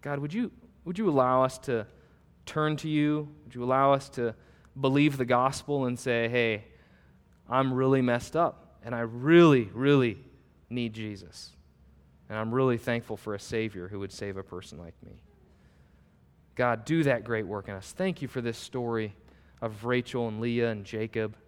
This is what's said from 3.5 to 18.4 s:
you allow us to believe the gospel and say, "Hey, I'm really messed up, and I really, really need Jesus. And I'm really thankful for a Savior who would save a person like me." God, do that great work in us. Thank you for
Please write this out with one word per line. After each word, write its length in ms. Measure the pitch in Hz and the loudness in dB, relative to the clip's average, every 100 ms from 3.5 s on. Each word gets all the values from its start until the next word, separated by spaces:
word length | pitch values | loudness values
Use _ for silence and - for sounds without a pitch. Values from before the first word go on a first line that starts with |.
you 80 | 123 | -8
allow 300 | 123 131 139 | 0 4 6
us 160 | 139 135 | 4 0
to 240 | - 117 110 - - - - | -4 -4 -4 -18 -20 -20 -2
believe 380 | 135 135 151 135 | 2 4 4 2
the 60 | 123 | 2
gospel 580 | 123 127 135 - 143 | 4 4 0 -4 -2
and 140 | 127 123 | -2 -2
say, 300 | - 117 117 | -2 0 2
"Hey, 360 | 123 117 107 110 - _ - _ _ _ _ - | 2 2 0 -6 -20 _ -20 _ _ _ _ -2
I'm 260 | 127 135 | 0 2
really 260 | 127 131 135 | 2 2 4
messed 340 | 123 120 120 | 4 0 -2
up, 440 | 160 170 - - - | 0 0 -2 -20 -20
and 120 | 117 | -10
I 60 | 120 | -6
really, 680 | 117 120 135 170 170 135 107 | -6 -4 6 8 10 8 2
really 440 | 101 135 143 123 98 - - _ _ _ | -2 2 4 4 -2 -14 -20 _ _ _
need 240 | 120 117 | -8 -8
Jesus. 580 | 107 107 101 95 - - - _ _ _ _ _ _ _ | -8 -12 -12 -16 -20 -20 -20 _ _ _ _ _ _ _
And 100 | 107 | -6
I'm 140 | 110 | -2
really 260 | 123 131 117 | 2 2 2
thankful 380 | 120 117 117 107 | -2 -4 -4 -12
for 180 | - | -8
a 40 | 101 | -10
Savior 500 | - 117 110 95 90 | -6 -4 -4 -8 -12
who 120 | 101 | -10
would 100 | 98 | -10
save 260 | - 101 95 | -8 -10 -8
a 60 | |
person 360 | 95 87 - 73 | -10 -14 -14 -16
like 160 | 85 - | -18 -18
me." 180 | - - _ _ _ _ _ _ _ _ _ _ _ _ _ - | -20 -20 _ _ _ _ _ _ _ _ _ _ _ _ _ -2
God, 280 | 123 113 | 0 0
do 200 | 113 165 | -2 0
that 200 | 143 120 | 2 0
great 220 | 107 113 95 | -2 -4 -4
work 220 | 104 98 | -8 -8
in 60 | |
us. 180 | 98 - | -12 -12
Thank 300 | - 190 175 | -6 -4 -4
you 40 | 131 | -6
for 120 | 131 | -6